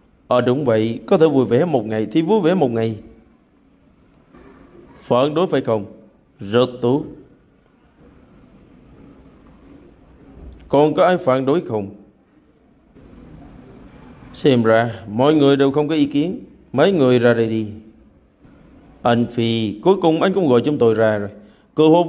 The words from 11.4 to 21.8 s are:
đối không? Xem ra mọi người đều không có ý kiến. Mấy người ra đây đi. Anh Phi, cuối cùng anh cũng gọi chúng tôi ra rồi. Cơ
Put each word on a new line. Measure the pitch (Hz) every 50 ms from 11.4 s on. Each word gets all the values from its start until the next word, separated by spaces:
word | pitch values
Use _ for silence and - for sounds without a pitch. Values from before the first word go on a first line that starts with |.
| 135
đối | 131 143 175
không? | - - 117 107 101 98 98 - - _ _ _ _ _ _ _ _ _ _ _ _ _ _ _ _ _ _ - - - - - - - - - - - - - - - - - - - - - - - - - - - -
Xem | - - 156 131 120 113
ra | 113 113 113 117 120 107 101 95 107
mọi | 104 113 131 147 156
người | 151 147 139 139 135
đều | 139 139
không | 135 147 151 147
có | 160
ý | 156 143
kiến. | - - 143 151 175 202 - - - - _ _ _ -
Mấy | 123 151 190
người | 202 165 135 127 127 123
ra | 117 120 120
đây | 113 113 113
đi. | 110 113 110 104 101 - - - - _ _ _ _ _ _ _ _ _ _ - - - - - - - - - - _
Anh | - 123 120 117 120
Phi, | - - - 117 117 113 113 113 104 101 - -
cuối | 175 196 196
cùng | 185 165 160 165
anh | - 190 185
cũng | 196 185 143
gọi | 123 120 113
chúng | 143 151 -
tôi | 120 113 110
ra | 107 113 110 107 104
rồi. | 104 101 - - - - _ _ _ _ _
Cơ | -